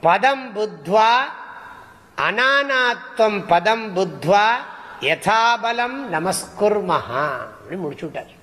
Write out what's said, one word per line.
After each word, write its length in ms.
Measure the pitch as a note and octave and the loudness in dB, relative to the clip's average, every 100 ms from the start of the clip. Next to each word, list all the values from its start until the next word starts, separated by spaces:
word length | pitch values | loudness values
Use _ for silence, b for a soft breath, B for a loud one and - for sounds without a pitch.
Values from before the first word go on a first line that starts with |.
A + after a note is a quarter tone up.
பதம் 420 | E3 F#3+ B3+ C4+ B3+ | 4 4 2 0 -6
புத்வா, 580 | G3+ G#3+ E3+ D3+ G#3 A3 B3 C#4 - - - - - - - - - | -4 -4 -6 0 4 6 4 0 -8 -16 -18 -18 -20 -20 -20 -14 -2
அனானாத்வம் 1200 | D#3 G#3 B3+ C#4 C#4 C4 B3 - - - A3 G#3 - | -2 2 2 2 0 0 0 -2 -10 2 2 2 2
பதம் 400 | F3 F#3 A3+ A3 | 2 4 0 -2
புத்வா 520 | F3+ F#3+ C#3+ C#3 G3+ G#3+ B3 - - - - | -2 -2 -2 2 4 4 2 -4 -16 -18 -4
யதாபலம் 960 | C3 D#3 F3+ A3 A3+ A#3 A3+ A#3 A#3+ C4 C4 | -2 0 2 4 4 2 0 -2 -4 -4 -4
நமஸ்குர்மஹா 1160 | D#3+ F3 - - - G#3 G#3 F#3 D3+ - B2 D3 B2+ A2+ | -2 -2 -4 -6 0 2 2 0 0 0 -4 -2 -4 -10
அப்படி 300 | - - F3+ | -16 -14 -8
முடிச்சு 280 | D#3 - D#3+ | -8 -8 -10
விட்டார். 280 | C#3 - - | -10 -14 -20